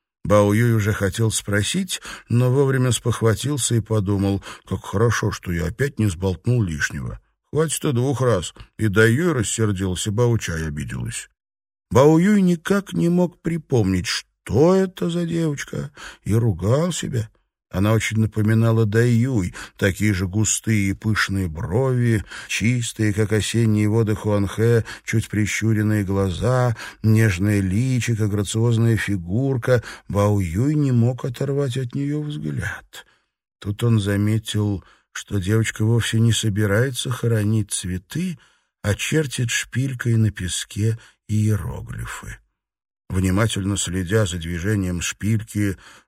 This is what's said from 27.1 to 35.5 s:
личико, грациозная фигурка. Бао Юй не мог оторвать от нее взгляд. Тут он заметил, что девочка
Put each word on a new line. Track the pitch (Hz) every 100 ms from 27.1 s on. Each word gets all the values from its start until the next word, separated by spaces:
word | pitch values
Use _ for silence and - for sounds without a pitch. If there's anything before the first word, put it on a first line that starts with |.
| 110 110 87 104 101
личико, | 95 101 131 127 120 107 107
грациозная | 104 95 110 120 113 117 107
фигурка. | - 101 85 110 135 127 127 120 - - -
Бао | 101 104 101
Юй | 87 90 139 151
не | 139
мог | 120 120 127 -
оторвать | 120 139 139 139 131
от | 123
нее | 143 143 151
взгляд. | 147 151 151 135 - - - - - _ _ _ _ _
Тут | 101 104
он | 120 110
заметил, | 101 101 104 110 - 107 104 92 - _ _
что | - - 101
девочка | 90